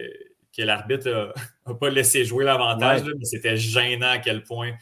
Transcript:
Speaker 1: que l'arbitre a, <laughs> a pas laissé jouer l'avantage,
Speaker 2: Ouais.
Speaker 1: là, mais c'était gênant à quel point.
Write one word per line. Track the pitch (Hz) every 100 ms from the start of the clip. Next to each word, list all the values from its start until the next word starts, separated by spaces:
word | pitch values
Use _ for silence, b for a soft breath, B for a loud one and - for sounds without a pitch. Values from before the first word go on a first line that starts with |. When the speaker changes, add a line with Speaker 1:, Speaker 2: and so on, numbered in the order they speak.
| 60 - - _ _ -
Speaker 1:
que | 110
l'arbitre | 104 107 135 127
a, | 113 101 -
<laughs> | - _ 123
a |
pas | 117 143
laissé | 135 120 139 113
jouer | 123
l'avantage, | 139 127 120 117 127 131
Speaker 2:
Ouais. | 143
Speaker 1:
là, | 147
mais | 110
c'était | - 117 110
gênant | 110 120 123 120 127
à | 120
quel | 117 107
point. | - 117 120 117